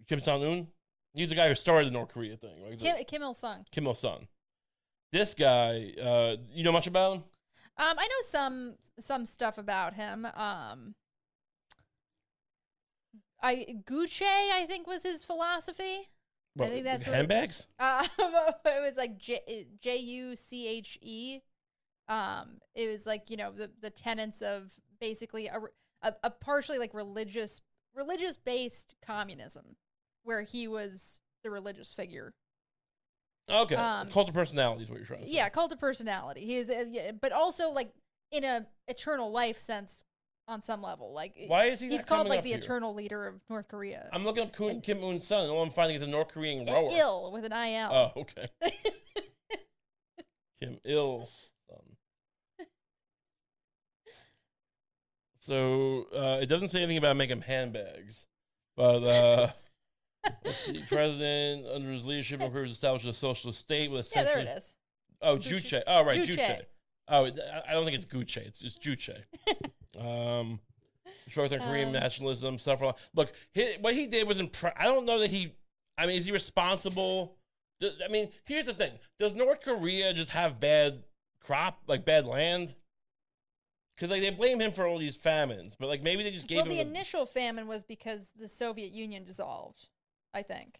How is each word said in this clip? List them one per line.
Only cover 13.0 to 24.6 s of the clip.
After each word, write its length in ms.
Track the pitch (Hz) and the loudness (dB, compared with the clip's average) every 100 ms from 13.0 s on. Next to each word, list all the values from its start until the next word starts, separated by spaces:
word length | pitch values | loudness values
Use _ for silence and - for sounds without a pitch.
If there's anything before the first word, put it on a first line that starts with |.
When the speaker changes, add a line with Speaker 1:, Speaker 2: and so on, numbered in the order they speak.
| _ 214 _ - | _ -20 _ -2
Speaker 2:
I, 240 | 254 254 - 220 | 0 0 -4 -12
Gucci, 380 | - 285 349 - | -6 -4 -2 0
I 440 | 392 392 403 370 339 | 2 4 4 2 0
think, 180 | 381 339 | -6 -6
was 160 | 370 | -6
his 200 | 370 320 | -4 -6
philosophy. 840 | - 330 339 349 359 339 381 381 381 _ _ _ _ | -6 -2 0 -2 -4 -8 -6 -6 -10 _ _ _ _
Speaker 1:
What, 120 | 143 131 | -4 -2
Speaker 2:
I 40 | |
think 140 | 247 | -2
that's 220 | 262 262 - | -4 -4 0
Speaker 1:
like 60 | |
Speaker 2:
what 20 | |
it 20 | 135 | 0
Speaker 1:
handbags? 480 | 151 220 311 - - - | 4 2 2 -6 -14 -2
Speaker 2:
Uh, 280 | 262 262 339 | 2 2 0
<laughs> 60 | - | 2
it 640 | 359 339 320 320 302 277 | 4 4 4 2 2 2
was, 140 | 285 254 | 0 -2
like, 220 | 240 196 | -4 -6
J-, 480 | - 240 - 220 127 208 | -6 -6 -6 -12 -12 -8
J 160 | 247 247 | -4 -4
U 380 | 240 247 254 240 | -6 -10 -10 -12
C 300 | - 247 226 | -12 -10 -6
H 320 | 226 202 - | -8 -10 -16
E. 400 | 220 226 254 269 _ _ _ _ _ _ - | -14 -12 -10 -12 _ _ _ _ _ _ -8
Um, 500 | 220 196 196 - - _ | -6 -4 -6 -12 -20 _
it 140 | - 220 | -6 -6
was, 180 | 214 220 | -6 -6
like, 240 | 214 214 | -6 -6
you 60 | 220 | -10
know, 160 | 202 | -10
the, 180 | 196 208 220 | -10 -14 -12
the 100 | 214 | -14
tenets 520 | - 233 220 220 - | -10 -8 -6 -6 -6
of 300 | 208 202 | -6 -6